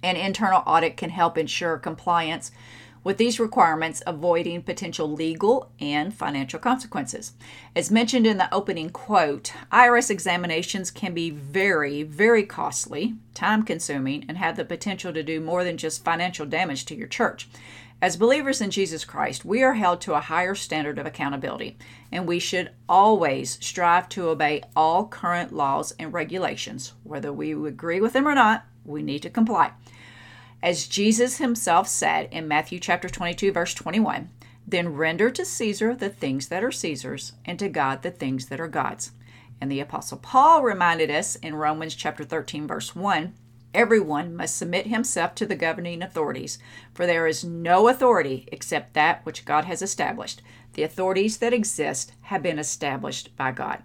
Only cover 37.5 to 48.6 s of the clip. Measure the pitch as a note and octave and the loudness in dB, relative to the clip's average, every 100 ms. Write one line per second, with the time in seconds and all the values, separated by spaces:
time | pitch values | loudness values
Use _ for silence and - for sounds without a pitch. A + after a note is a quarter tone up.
37.5 | E3+ G3+ D#3 C#3 C3+ F3 - C3+ C3 B2 | -6 -4 0 -2 -2 -6 -6 -4 -4 -6
38.5 | C#3 E3 D3+ C3 - - - - - - | -8 -6 -4 -4 -6 -14 -14 -20 -20 -20
39.5 | - C3+ C#3 C#3+ - - - - C4 D4 | -8 -6 -4 -6 -8 -10 -14 0 6 8
40.5 | E4 B3+ F#3+ F3 E3 D#3 D3 - - E3 | 8 4 2 2 2 0 0 -2 -8 -8
41.5 | D3+ D3+ D#3 D#3+ D#3 E3 D#3 D3 D#3+ D3 | -2 -2 -2 -6 -6 -6 -6 -6 -6 -6
42.5 | D3 D3+ - - - G3 F3 E3+ - - | -8 -6 -6 -8 -6 -2 0 -2 -10 -20
43.5 | - - F#3 A3 A3 D#3 D3 E3+ E3+ E3 | -20 -6 2 4 4 4 -2 -4 -6 -6
44.5 | - E3+ F3 G#3+ A3 - - E3 - G#3+ | -4 -2 -2 -2 -2 -2 0 -2 -2 -4
45.5 | E3+ E3 E3 F3 E3+ F3+ - D3 C3 - | -2 -2 -2 -6 -8 -8 -4 -4 -4 -8
46.5 | - - - - - F3 E3 E3 D#3+ F3 | -12 -14 -20 -20 -4 2 4 2 0 -6
47.5 | E3+ E3+ F3+ A3+ B3+ B3+ A3 C#3 C3 - | -6 4 8 8 6 6 4 2 -4 -8
48.5 | - | -12